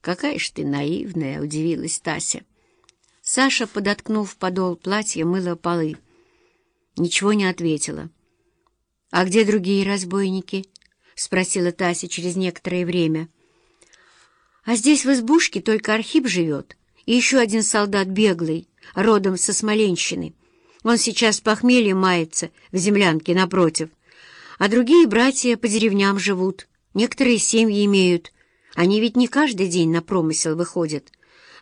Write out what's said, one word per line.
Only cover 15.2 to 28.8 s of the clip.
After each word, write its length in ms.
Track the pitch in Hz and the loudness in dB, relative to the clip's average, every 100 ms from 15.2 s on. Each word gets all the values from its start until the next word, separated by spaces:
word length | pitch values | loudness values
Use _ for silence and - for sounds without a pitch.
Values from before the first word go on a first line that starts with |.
| 226 320 - - | 4 2 2 -2
только 320 | 202 214 - | -2 -2 0
Архип 340 | 220 220 311 254 | -2 2 0 0
живёт, 480 | 180 165 143 - - _ _ - | 0 0 -2 -8 -20 _ _ 0
и 80 | |
ещё 260 | 240 233 269 | 2 4 2
один 240 | 233 220 | 2 0
солдат 420 | 214 220 208 202 190 | 0 0 0 0 -2
беглый, 600 | 190 214 175 165 160 - _ - | 2 2 2 -2 -6 -8 _ -12
родом 420 | - 196 208 190 185 | -2 2 4 2 -2
со 160 | - | -2
Смоленщины. 840 | 208 214 214 214 175 - - 160 - _ _ _ _ | -2 0 0 2 0 -4 -6 -8 -12 _ _ _ _
Он 160 | 220 233 | 0 2
сейчас 380 | - 202 226 208 | 0 0 0 0
с 40 | |
похмелья 540 | - 214 247 247 214 | 0 2 4 4 4
мается 560 | 190 185 180 160 - 165 _ _ | 2 2 2 -2 -6 -10 _ _
в 40 | 185 | -4
землянке 580 | 180 202 190 156 156 | 0 2 2 0 0
напротив. 560 | 175 185 190 170 156 160 _ _ _ - - - - | 0 0 2 2 2 -8 _ _ _ -20 -20 -20 -4
А 100 | 202 | 0
другие 380 | 233 240 339 330 | 2 6 6 6
братья 500 | 208 254 262 247 233 | 6 2 2 0 0
по 120 | 233 | 0
деревням 500 | 214 220 196 196 196 | 0 2 2 2 0
живут, 500 | 190 185 185 190 - _ _ | -2 -2 -2 -6 -16 _ _
некоторые 440 | 190 240 - 262 233 | -2 -2 0 2 2
семьи 460 | - 226 226 202 | 2 2 2 2
имеют. 480 | 202 196 185 175 - _ _ _ _ | 2 4 4 2 -4 _ _ _ _
Они 260 | - | 0